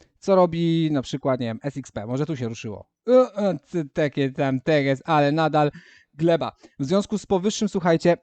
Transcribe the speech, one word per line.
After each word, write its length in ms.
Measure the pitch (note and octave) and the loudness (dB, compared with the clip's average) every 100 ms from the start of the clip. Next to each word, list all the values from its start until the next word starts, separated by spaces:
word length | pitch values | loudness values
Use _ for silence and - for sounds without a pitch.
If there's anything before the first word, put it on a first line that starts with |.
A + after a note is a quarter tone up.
| _ _ | _ _
Co 180 | - F#3+ | 2 4
robi 540 | F3+ E3 E3+ E3 D#3 | 4 2 0 2 0
na 100 | C#3+ | -2
przykład, 380 | - C#3 C#3 B2+ | -4 -4 -2 -2
nie 60 | A#2 | -4
wiem, 120 | A2+ | -6
S 140 | C#3+ C#3+ | -8 -10
X 160 | - | -10
P? 140 | A2 G#2+ | -10 -6
Może 200 | C3 D3+ | -4 -4
tu 100 | C3+ | -6
się 120 | A#2 | -8
ruszyło. 400 | A#2 A2+ G2 - _ - | -8 -12 -14 -18 _ 2
E, 40 | |
e, 460 | B3+ B3 G#3 G3+ D#3+ | 4 4 0 -4 -4
c-, 260 | _ F3 | _ -6
takie 460 | D3 F3 C#3+ C#3+ C3+ | -4 -2 -2 0 -2
tam 300 | C3+ C#3 C3 | -2 -2 -2
teges, 420 | - D3+ C#3 C3+ | 0 2 2 -2
ale 280 | - D3+ C#3+ | 0 2 2
nadal 380 | D#3+ D#3 D3+ D3 E3+ - - _ | 2 0 2 0 -2 -16 -20 _
gleba. 380 | D3 E3+ E3 A#2 - - - | -2 0 2 -2 -10 -16 -8
W 60 | |
związku 340 | C#3 G3 - G#3+ | -2 0 0 -6
z 80 | - | -2
powyższym, 420 | F#3+ G#3 - G#3 | -2 -2 -2 -2
słuchajcie, 480 | F#3+ F3 E3 F3 E3+ | 0 2 2 2 0